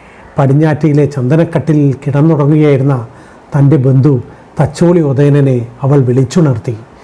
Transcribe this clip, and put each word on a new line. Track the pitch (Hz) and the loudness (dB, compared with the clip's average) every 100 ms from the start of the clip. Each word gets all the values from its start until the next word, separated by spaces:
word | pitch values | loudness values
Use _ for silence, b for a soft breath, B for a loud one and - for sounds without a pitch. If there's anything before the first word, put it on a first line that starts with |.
| B B B - | B B B -2
പടിഞ്ഞാറ്റയിലെ | 135 143 156 147 156 143 143 | 0 2 0 0 0 0 0
ചന്ദനക്കട്ടിലിൽ | 135 123 147 165 165 - 151 143 | -2 -2 0 0 -2 -2 0 0
കിടന്നുറങ്ങുകയായിരുന്ന | 123 143 143 160 151 143 156 151 135 139 131 117 B B B B 147 | -2 -4 0 2 2 2 2 2 2 0 -2 -6 B B B B 0
തൻ്റെ | 139 156 | 2 2
ബന്ധു | 131 131 127 127 - B B - | 2 2 0 -2 -6 B B -4
തച്ചോളി | 147 - 175 175 | -4 0 0 2
ഉദയനനെ | 147 131 143 143 139 123 117 - | 0 0 2 2 2 -2 -6 -6
അവൾ | 135 143 | 0 0
വിളിച്ചുണർത്തി. | 123 127 131 185 151 110 - 107 - B | 2 0 0 0 0 -2 -6 -10 -14 B